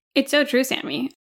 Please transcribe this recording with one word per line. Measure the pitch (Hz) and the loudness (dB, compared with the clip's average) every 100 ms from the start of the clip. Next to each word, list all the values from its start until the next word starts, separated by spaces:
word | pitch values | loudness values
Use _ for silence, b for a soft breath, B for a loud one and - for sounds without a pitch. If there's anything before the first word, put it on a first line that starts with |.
| _ 277 | _ -2
It's | 269 | 2
so | 285 285 | 2 2
true, | 247 | 2
Sammy. | 262 - - 147 262 _ | 0 -2 -4 -4 -6 _